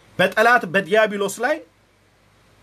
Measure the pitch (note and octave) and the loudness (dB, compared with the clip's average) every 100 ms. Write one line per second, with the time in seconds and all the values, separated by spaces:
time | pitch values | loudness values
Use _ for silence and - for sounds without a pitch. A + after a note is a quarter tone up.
0 | _ - F#3+ - A#3 A#3+ F#3 F#3+ D#3+ G#3 | _ -2 -2 2 2 2 2 -4 0 0
1 | G#3 G3+ G3 G#3 B3+ D#4 - _ _ _ | 2 -2 -6 -4 -4 -4 -8 _ _ _
2 | _ _ _ _ _ _ | _ _ _ _ _ _